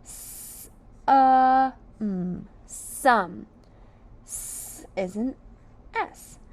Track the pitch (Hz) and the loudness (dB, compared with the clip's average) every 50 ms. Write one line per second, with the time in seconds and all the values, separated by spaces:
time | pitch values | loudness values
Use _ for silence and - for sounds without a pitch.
0 | _ - - - - - - - - - - - - - - - - - - - | _ -18 -18 -16 -16 -16 -16 -16 -16 -16 -16 -18 -20 -20 -20 -20 -20 -20 -20 -8
1 | - - 269 269 269 262 262 262 262 262 262 262 262 262 254 - - - - - | 2 4 6 6 8 6 6 6 6 6 6 4 2 2 -2 -8 -20 -20 -12 -6
2 | 220 208 190 180 180 180 180 180 - - - - - - - - - - - - | -4 -4 -2 -2 -4 -4 -6 -8 -10 -14 -20 -20 -20 -18 -18 -16 -16 -14 -14 0
3 | - 277 240 220 190 170 175 - - - _ _ _ _ - - - - - - | 2 4 4 4 2 -2 -6 -14 -16 -18 _ _ _ _ -20 -20 -20 -20 -20 -20
4 | - - - - - - - - - - - - - - - - - - - - | -20 -20 -20 -20 -20 -16 -14 -14 -12 -12 -12 -12 -14 -14 -16 -18 -20 -12 -6 -6
5 | 190 180 185 208 226 262 - - _ - - - - - - - - - - 453 | -6 -6 -4 -6 -6 -6 -6 -8 _ -20 -20 -20 -20 -20 -20 -20 -20 -10 -6 -6
6 | - - - - - - - - - - | -6 -6 -8 -20 -20 -20 -20 -20 -20 -20